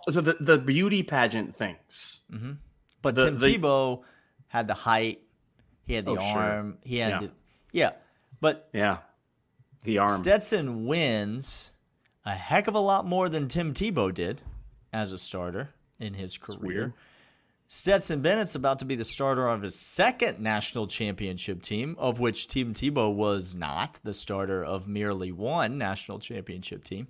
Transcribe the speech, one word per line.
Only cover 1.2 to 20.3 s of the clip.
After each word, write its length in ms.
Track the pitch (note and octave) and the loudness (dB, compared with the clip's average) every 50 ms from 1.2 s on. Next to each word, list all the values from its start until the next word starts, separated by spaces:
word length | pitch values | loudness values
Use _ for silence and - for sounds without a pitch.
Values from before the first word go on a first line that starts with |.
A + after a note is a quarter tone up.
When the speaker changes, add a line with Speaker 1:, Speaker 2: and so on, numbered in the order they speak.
| A#2+ A2+ G#2+ A2 G#2 - - - | 4 4 2 0 -4 -4 -4 -4
Speaker 1:
things. 640 | A2+ F#2+ E2+ - _ - - - - - - - _ - | -4 -4 -6 -8 _ -16 -12 -10 -8 -8 -10 -10 _ -14
Speaker 2:
Mm-hmm. 220 | A2 G#2+ A2+ C3 C#3+ D3 - - _ _ _ _ _ _ - | -12 -10 -10 -10 -10 -12 -14 -20 _ _ _ _ _ _ -2
But 100 | C#3 A#2+ | 2 6
Speaker 1:
The, 100 | B2+ C3 | 6 6
Speaker 2:
Tim 120 | B2+ C#3+ B2+ | 6 6 6
Speaker 1:
the 80 | B2+ C#3+ - A3 | 6 6 6 6
Speaker 2:
Tebow 440 | D#3+ C#3+ C#3 C3+ C3+ C3 B2+ B2+ - - _ _ _ _ _ _ - _ | 4 4 4 4 4 2 0 -4 -6 -14 _ _ _ _ _ _ -12 _
had 200 | - A#2 A#2 G#2 | -2 -2 0 0
the 60 | G2+ | -2
height, 480 | - - A#2 A2+ A2 A2+ A2+ - - _ _ _ _ _ _ _ _ _ _ _ _ _ | -2 2 4 4 4 4 2 -2 -4 _ _ _ _ _ _ _ _ _ _ _ _ _
he 80 | - B2 | -4 -4
had 100 | A2+ G2+ | -2 -2
the 60 | F#2 | 0
Speaker 1:
Oh, 40 | A2+ | 0
sure. 80 | F#2 F#2+ G2+ G#2+ G#2+ | 0 0 0 0 2
Speaker 2:
arm, 360 | G#2+ G#2+ G#2 G#2 G#2 G#2 F#2 - | 2 0 0 -2 -4 -6 -8 -10
he 160 | - B2+ B2 A#2+ | -8 -4 -2 0
had 100 | A2+ A2 | 0 0
Speaker 1:
Yeah. 80 | G2 F2+ | 0 0
Speaker 2:
the, 120 | F#2+ - - _ _ _ _ _ _ _ - | -2 -6 -10 _ _ _ _ _ _ _ 0
yeah. 180 | F3 D3+ - - - - _ _ _ _ _ - - | 2 2 2 2 -2 -14 _ _ _ _ _ -6 0
But 300 | - D#3 D3+ D3+ - _ | 2 2 2 0 -4 _
Speaker 1:
Yeah. 280 | - G#2+ G#2 G#2 F#2+ - - - _ _ _ _ _ _ _ _ _ _ _ _ _ - - | 0 2 2 2 2 0 -4 -14 _ _ _ _ _ _ _ _ _ _ _ _ _ -10 -4
The 140 | A2 A2 G2+ | 0 2 4
arm. 240 | G2 G2+ G2+ F#2+ | 6 6 4 4
Speaker 2:
Stetson 640 | F2+ F#3 G3+ G#3+ G3+ - A3+ F#3+ D3+ C3 A#2+ A2+ A2 | 4 4 4 4 4 2 0 0 0 -2 -4 -4 -2
wins 840 | A#2+ D3+ E3+ D#3+ C3+ A2+ G#2+ G#2 G#2 G#2+ B2+ C#3 - - - - - _ _ _ _ _ _ _ _ _ _ - | 0 0 2 2 2 2 0 0 -2 -4 -6 -6 -6 -6 -6 -8 -10 _ _ _ _ _ _ _ _ _ _ -8
a 60 | G#2 G2 | -6 -6
heck 340 | F#2+ F#2+ - C#3+ F#3+ G3+ A3+ | -6 -2 0 0 2 2 2
of 80 | G#3 | 2
a 40 | G#3+ | 2
lot 260 | G3 G3 G3 F#3+ - | 2 4 2 2 2
more 220 | F3+ F3 F#3 F#3 F3+ | 0 0 0 2 0
than 220 | D#3+ D#3+ C#3+ B2+ | 0 -2 -2 -2
Tim 240 | - E3+ E3+ D#3+ C3 | -2 -2 -2 -2 -2
Tebow 400 | - F#3+ A3+ G3 C#3+ G2+ F#2+ F#2 | -2 -2 -2 0 2 0 0 0
did 280 | F2 F2 F2+ - C#3 - - - - - - - - _ _ - | -2 -2 -4 -4 -6 -10 -14 -16 -16 -16 -20 -20 -20 _ _ -4
as 180 | A2 G#2+ F#2+ | -4 -4 -4
a 60 | F#2+ F#2 | -6 -8
starter 540 | - - - F#2 F2+ F2 F2 G2+ C#3 C#3+ - _ _ _ _ - | -8 -8 -6 -6 -4 -4 -4 -6 -8 -8 -12 _ _ _ _ -12
in 140 | A#2 G#2 G2 | -10 -10 -8
his 220 | G2 G2 F#2 - | -8 -10 -10 -10
Speaker 1:
It's 20 | - | -12
Speaker 2:
career. 220 | - - G#2 F#2+ | -12 -12 -12 -8
Speaker 1:
weird. 320 | - F#2 F2+ G2+ A#2+ C3+ A#2+ _ - _ _ _ _ _ _ _ _ _ _ _ _ - | -6 -4 -4 -4 -4 -4 -6 _ -18 _ _ _ _ _ _ _ _ _ _ _ _ -10
Speaker 2:
Stetson 540 | - - - F#3 G3+ F#3+ F#3 - E3 C#3+ | -8 -4 2 4 4 4 4 2 -2 2
Bennett's 320 | C3 D#3+ G3+ A3 G#3+ - - | 2 2 2 2 0 -2 -2
about 220 | D3 C3 C#3 C3+ C3 | 0 0 0 0 0
to 60 | C3+ | -2
be 100 | C3 C3+ | -4 -4
the 80 | A#2+ A2+ | -4 -4
starter 440 | - - - C#3 C3+ C3+ B2 B2+ A#2+ | -4 -4 0 0 2 2 2 2 0
of 160 | A#2 G#2+ G2 | 0 0 -2
his 120 | F#2+ F#2 - | -6 -6 -6
second 600 | - - - - F#3 B3 B3 - D#3 - | -6 -2 2 2 2 2 2 2 0 -2